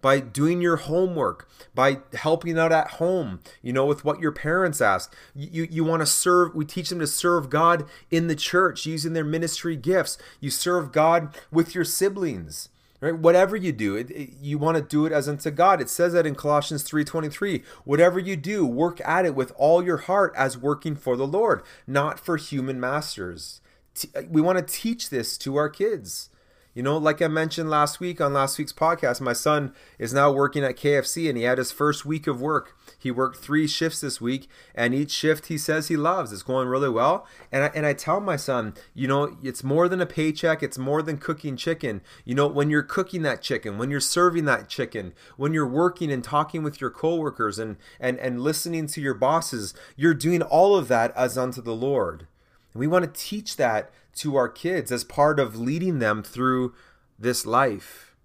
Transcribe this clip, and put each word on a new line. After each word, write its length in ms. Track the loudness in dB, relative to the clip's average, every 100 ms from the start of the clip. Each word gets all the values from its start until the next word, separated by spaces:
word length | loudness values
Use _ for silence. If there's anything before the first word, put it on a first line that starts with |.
by 180 | 4 2
doing 420 | 2 0 2 2
your 180 | 2 0
homework, 680 | 0 0 0 0 -2 -2 -18 _ -10
by 260 | 2 2 2 -8
helping 440 | -6 0 0 0 0
out 140 | 4
at 220 | 2 0
home, 440 | -2 0 0 -2 -8 -14 -14
you 100 | -4
know, 140 | 0 2
with 180 | 2
what 140 | 0 -2
your 140 | -2
parents 480 | -2 -2 0 0 2
ask. 340 | 2 2 -2 -16 -20 -16
You, 120 | -10
you, 160 | -6 -4
you 140 | 0
want 160 | 0 2
to 60 | 2
serve, 460 | 2 4 4 4
we 120 | 0
teach 240 | -6 -6 -6
them 100 | -4
to 80 | -4
serve 420 | 0 2 0 0
God 380 | 2 4 4 -2 -14 -2
in 160 | 0 0
the 80 |
church, 520 | -2 0 4 2 0 -6
using 260 | -4 -4
their 100 | -2
ministry 540 | -2 -2 -2 -4 -6 -4
gifts. 420 | 0 0 0 -6 -14 -10
You 100 | -6
serve 400 | -4 0 0 0
God 420 | 4 4 4 0 -12 -2
with 200 | 0 0
your 120 | 0
siblings, 840 | -2 0 0 0 -4 -4 -10 -14 -16 _ _ _
right? 160 | -4 4
Whatever 380 | 6 8 6
you 160 | 2 -2
do, 240 | -2 -2
it, 160 | -2 -6
it, 200 | -10 -14 -12
you 180 | -6 -2
want 180 | 0 0
to 60 |
do 240 | 0 0 2
it 60 |
as 160 | 0 -2
unto 240 | -4 -6
God. 280 | 4 4 4
It 80 | 0
says 240 | 0 2
that 140 | 4 2
in 80 |
Colossians 480 | 0 2 2 2 -6
three 220 | -4 -2
twenty-three, 580 | -2 -2 -6 -4 -4 -4 -8 -18
"Whatever 340 | -2 6 6 4
you 160 | -4
do, 320 | -6 -4 0 0
work 340 | 2 0 0
at 200 | 0 2
it 120 | 2 0
with 160 | -4 2
all 260 | 4 4
your 160 | 4 -2
heart 360 | 0 2 2 2
as 220 | -2 0
working 380 | -2 -2 -4 -6
for 200 | -2 -2
the 100 | 0
Lord, 360 | 0 2 0 -2 -20 -4
not 320 | 0 0 -4
for 180 | -4 -4
human 440 | -4 -6 -4 -4
masters." 800 | -4 -4 -6 -10 -10 -10 -16 -18 _ _ _
T-, 160 | -12 -8 -8 0
we 120 | 2
want 180 | 4 2
to 160 | -2
teach 360 | -6 -4 -4 -4
this 280 | -4 -4 -6
to 160 | -4
our 140 | 0 -2
kids. 640 | 0 -2 -2 -8 -12 -14 _ _ _ _
You 120 | -4
know, 120 | -2 2
like 220 | 2 2
I 60 | 0
mentioned 420 | 2 -2 -2 0
last 300 | 2 2 0
week 220 | -8 -2
on 120 | 0
last 240 | 2 0 -2
week's 160 | -6
podcast, 480 | 0 0 2 0 0
my 120 | -2
son 420 | 0 2 2 0 -8 -20 _
is 160 | -2
now 160 | 4 4
working 320 | 4 2 2
at 140 | -2 0
K 200 | 2 2
F 80 |
C, 240 | 2 -2 -2
and 80 | 0
he 60 |
had 160 | 0 0
his 140 | -2
first 320 | 0 0 0
week 240 | -4 -4 -4
of 120 | -4
work. 380 | -2 -2 -4 _ -20 -8
He 140 | -6
worked 280 | -2 -2 -4
three 280 | -2 0 2
shifts 340 | 0 -2 -2
this 200 | -6 -4
week, 280 | -4 -4 -8 -20 -16
and 220 | -2 0
each 160 | 0 -2
shift 360 | -2 0 0 -2
he 120 | -6
says 300 | -2 -2 0
he 80 | 0
loves. 360 | 0 0 -4
It's 120 | -10
going 240 | -4 -2 0
really 200 | 0 0
well. 380 | 2 2 2 -4 -20 -6
And 140 | -2
I, 60 | 0
and 100 | 0
I 80 | -2
tell 280 | -2 -2 -2
my 160 | 0 -4
son, 380 | -2 -2 -4 -10 -18
you 140 | -6 0
know, 280 | 0 0 -4
it's 220 | -10 -8
more 240 | 0 2 2
than 120 | 2
a 60 | -2
paycheck. 560 | -2 -2 0 0 0
It's 160 | -4 -6
more 240 | -2 -2
than 160 | -2 -6
cooking 380 | -6 -6 -6 -6
chicken. 460 | -4 -4 -4 -8 -12 -20
You 120 | -4 2
know, 100 | 2
when 240 | 2 2
you're 140 | 2
cooking 380 | 0 -2 -2 -2
that 200 | -2 -2
chicken, 340 | -4 -4 -4 -6
when 140 | -4
you're 80 | -2
serving 460 | 0 4 4 4
that 240 | 0 0 -2
chicken, 440 | -6 -6 -6 -10 -14 -20 -4
when 160 | -2
you're 140 | 0 0
working 460 | 2 2 2 -4
and 100 | -4
talking 400 | -2 -2 0 -4
with 180 | -6 -6
your 100 | -8
coworkers 680 | -2 -2 0 -2 -2 -4 -4
and, 200 | -8 -10 -16 -6
and, 180 | -4 -2
and 220 | -4 -2
listening 440 | -2 -2 -4 -6 -6
to 140 | -6
your 140 | -6
bosses, 600 | 0 2 2 -2 -8 -8 -12 -20 0
you're 180 | 2
doing 260 | 2 2 0
all 360 | 2 4 6 4
of 100 | 4
that 260 | 2 2 0
as 200 | -2 0
unto 240 | -4 -6
the 140 | -8
Lord. 540 | -4 0 0 -2 -6 -18 _ _ _ _
And 60 | -4
we 80 | 0
want 260 | 2 0
to 80 | -6
teach 360 | -10 -8 -10 -2
that 340 | 0 0 -4 _ _
to 220 | -8 -2
our 140 | 0 0
kids 420 | -2 -4 -2 -2
as 140 | -4
part 340 | -4 2 4 4
of 200 | 0 -2
leading 420 | -4 -2 0 0
them 220 | 0 0
through 520 | -4 -2 0 2 -2 -6 -20 _ _ _
this 300 | -4 -2 0
life. 680 | 2 2 -2 -12 -20 -20 _